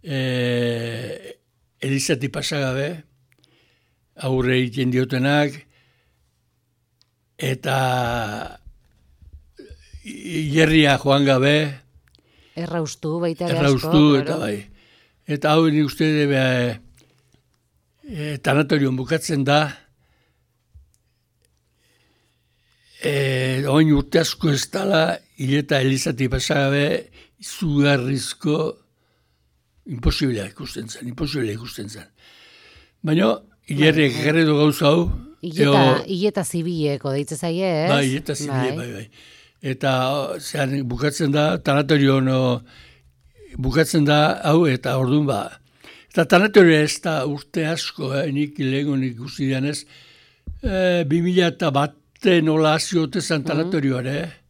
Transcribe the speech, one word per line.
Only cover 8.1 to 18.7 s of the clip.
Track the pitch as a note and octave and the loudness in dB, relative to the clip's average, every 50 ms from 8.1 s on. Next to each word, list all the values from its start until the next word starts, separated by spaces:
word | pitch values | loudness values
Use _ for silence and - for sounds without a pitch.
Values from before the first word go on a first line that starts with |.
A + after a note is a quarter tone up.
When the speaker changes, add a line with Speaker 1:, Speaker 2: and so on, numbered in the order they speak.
| A#2+ A#2+ A2+ G#2 G#2+ G#2+ - - - - _ - - _ _ _ _ _ _ _ _ _ - - - - _ _ _ - - - - _ - _ - - - | -2 -4 -4 -6 -8 -10 -10 -12 -16 -18 _ -20 -20 _ _ _ _ _ _ _ _ _ -20 -20 -20 -20 _ _ _ -20 -20 -20 -20 _ -20 _ -20 -20 -16
Speaker 1:
hierria | - - - - - E3+ D#3 D#3+ D3 C#3 D#3+ D#3+ D#3 D#3 D#3 D3+ C#3+ C#3 | -16 -16 -14 -12 -8 -6 -4 -4 0 2 2 4 6 6 6 6 6 4
joan | B2 - C#3 C#3 C#3+ C#3+ | 2 4 2 2 4 4
gabe, | C#3 C3+ B2+ C3 C#3 D3 D3+ D#3 D3 C#3 C3 _ _ _ - _ _ _ _ _ _ _ _ _ _ _ | 4 2 4 4 2 2 2 0 -2 -6 -12 _ _ _ -20 _ _ _ _ _ _ _ _ _ _ _
Speaker 2:
Erraustu | D#3+ E3+ E3+ F3 E3+ D#3+ C#3 - _ - D#3 D#3 E3+ | -8 -8 -6 -4 -6 -6 -6 -8 _ -6 -6 -4 -2
baita | F3 E3+ E3 - F3+ | -4 -4 -4 -4 -4
ere | F3 - - | -4 -2 0
Speaker 1:
erraustu, | C#3+ C#3+ C#3 C3 - | 2 2 2 0 0
Speaker 2:
asko, | - D#3+ D3+ D3+ D3 C#3+ | 2 4 6 6 6 6
Speaker 1:
eta | C3+ B2+ | 4 0
Speaker 2:
claro. | A#2+ - - | -2 -6 -4
Speaker 1:
bai. | - G#2+ G#2 G2+ G2+ - - _ _ _ _ _ _ _ _ _ _ | -4 -6 -6 -8 -10 -16 -20 _ _ _ _ _ _ _ _ _ _
Eta | - D3 C#3+ - D3+ D3+ | -8 -6 -2 0 2 2
hau, | D#3+ E3 D#3+ | 4 4 4
ni | D3 D3+ D3+ | 4 2 0
uste, | C3+ - - D#3+ D#3 D3+ D3+ D3 | 0 0 0 0 0 2 2 2
be, | C#3+ C#3 C3+ C3 C3 B2+ B2 B2 A#2+ A2+ G#2 - - _ _ _ _ _ _ _ _ _ _ _ _ _ _ _ _ _ _ _ _ _ _ _ | 2 2 2 2 2 2 0 0 -2 -4 -6 -14 -20 _ _ _ _ _ _ _ _ _ _ _ _ _ _ _ _ _ _ _ _ _ _ _
eh, | D4 A#3 D3+ D3 D3+ D3 C3 | -12 -10 -8 -6 -6 -8 -4
tanatorion | - D3+ C3+ C#3+ D#3 C#3 | -2 0 2 2 2 2